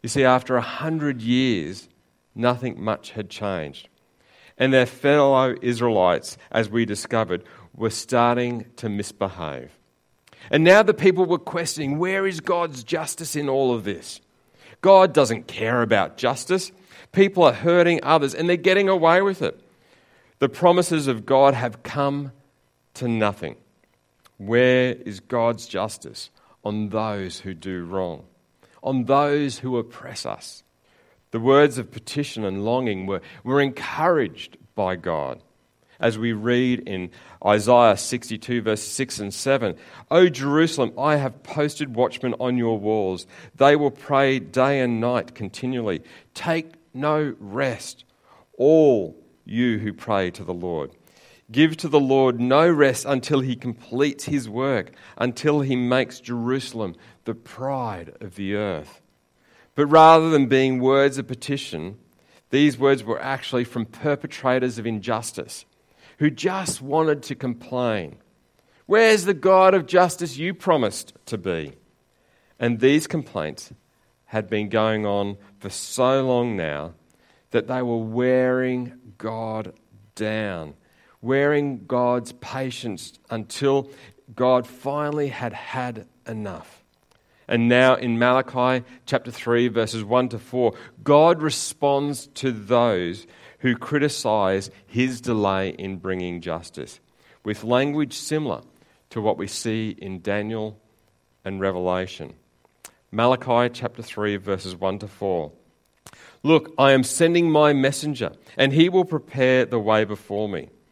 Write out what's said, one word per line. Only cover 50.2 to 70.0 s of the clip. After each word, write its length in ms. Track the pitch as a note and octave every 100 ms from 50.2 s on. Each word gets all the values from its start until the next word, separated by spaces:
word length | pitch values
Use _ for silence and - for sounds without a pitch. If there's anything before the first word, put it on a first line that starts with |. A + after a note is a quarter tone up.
| F2+
to 120 | F2
the 120 | F2
Lord. 360 | F2+ F2+ E2 C#2 _ _ _ _ _ _
Give 240 | A2+ D#3+ D#3
to 120 | D#3+
the 120 | D3
Lord 400 | C3+ C3+ C3 A#2+
no 260 | B2 C#3 E3
rest 340 | D#3 C#3 B2+ -
until 340 | C3+ - D3
he 140 | C3
completes 720 | A#2+ B2+ A#2 - A#2+ C#3+ C3+
his 240 | - D3 A2+
work, 440 | A2 C3+ B2 - - - -
until 420 | B2 A#2+ D3+ D3
he 160 | C3+ B2+
makes 420 | B2 B2+ - -
Jerusalem 760 | - A#2+ A#2 C3+ C3 A#2 G2+ E2 - _ -
the 80 |
pride 800 | A2+ - - C3 C3+ A#2 F#2+ D#2+ -
of 140 | G#2 F2+
the 180 | F#2+
earth." 480 | G#2 G#2 E2 D2+ - _ _ _ _ _ _ _
But 100 | - D3
rather 420 | D#3+ D#3+ D#3+ D#3+
than 160 | D#3 B2+
being 340 | C3 C3 B2+
words 380 | B2+ C#3 C#3 C3+
of 80 | -
petition, 720 | B2 - C#3+ - E2 E2+ A2 _ _ _ _ _
these 300 | C3+ D3 A#2+
words 260 | C3+ C3+
were 160 | G#2+ A2+
actually 440 | C3+ C3+ - B2+
from 200 | A#2 B2+
perpetrators 960 | A2 - D3+ C#3+ D3+ - C3 B2+ B2+ A#2
of 80 | A2+
injustice 800 | G#2+ G#2+ A2+ A#2 - - - - _ _ _ - _
who 100 | D3+
just 540 | A2+ F#3 F#3+ F#3 -
wanted 400 | C3 D#3 D#3+ D3
to 120 | -
complain. 800 | C3+ B2+ A#2 - B2+ A#2+ G#2+ D#2 - _ _ _ _ _ _
"Where's 400 | - G#3+ A3+ G#3+
the 80 | F3+
God 400 | E3+ F#3 F#3+ F#3+
of 140 | F#3 C#3+
justice 500 | F3